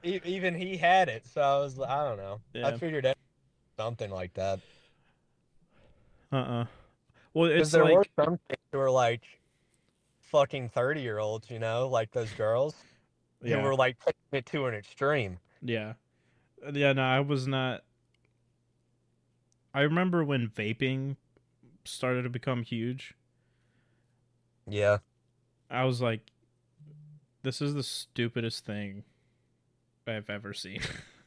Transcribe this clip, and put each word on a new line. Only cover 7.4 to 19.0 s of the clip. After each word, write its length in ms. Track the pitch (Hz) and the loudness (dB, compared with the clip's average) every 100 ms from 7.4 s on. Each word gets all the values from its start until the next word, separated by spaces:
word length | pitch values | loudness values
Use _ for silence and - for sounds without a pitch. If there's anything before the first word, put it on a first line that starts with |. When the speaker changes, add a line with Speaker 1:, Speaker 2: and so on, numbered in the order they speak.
| 170 | 4
Speaker 1:
'Cause 80 | 160 | 4
Speaker 2:
it's 100 | 151 | 4
Speaker 1:
there 120 | 160 | 4
were 120 | 151 175 | 8 6
Speaker 2:
like 120 | 202 - | 6 2
Speaker 1:
some 220 | 151 170 - | 0 0 -6
kids 140 | - _ | -12 _
who 60 | 143 | 0
were, 120 | 135 | 4
like, 320 | 127 117 117 - - _ _ _ _ _ _ _ _ | 4 4 0 -8 -20 _ _ _ _ _ _ _ _
fucking 500 | _ 151 139 139 120 | _ 4 4 0 -4
thirty-year-olds, 800 | - 127 151 123 104 107 110 - | 0 0 0 -4 -4 -2 -4 -8
you 80 | 117 | -6
know, 280 | 113 117 131 | -2 0 0
like 220 | 123 113 | 0 0
those 200 | 123 113 | -2 -4
girls 420 | 101 110 117 147 - - _ _ _ _ _ | -2 0 2 0 -4 -20 _ _ _ _ _
who 60 | 123 | -2
Speaker 2:
Yeah. 140 | 123 | 0
Speaker 1:
were, 120 | 135 | 2
like, 240 | 135 131 127 | 4 2 2
taking 220 | - - - | -2 -2 -4
it 140 | 139 120 | -6 -4
to 200 | 156 131 | -4 -4
an 80 | |
extreme. 640 | 107 101 - 139 147 101 90 _ - | -6 -10 -2 0 2 0 -6 _ -12
Speaker 2:
Yeah. 320 | 127 113 107 113 _ _ _ _ _ - 143 | -4 -4 -4 -12 _ _ _ _ _ -18 -8
Uh, 60 | |
yeah, 180 | 143 139 | 2 4
no, 80 | 135 | 4
I 180 | 131 131 | 4 2
was 260 | 143 143 127 | 2 0 0
not. 380 | 135 127 117 - _ _ _ _ _ _ _ _ _ _ _ | -2 -2 -4 -12 _ _ _ _ _ _ _ _ _ _ _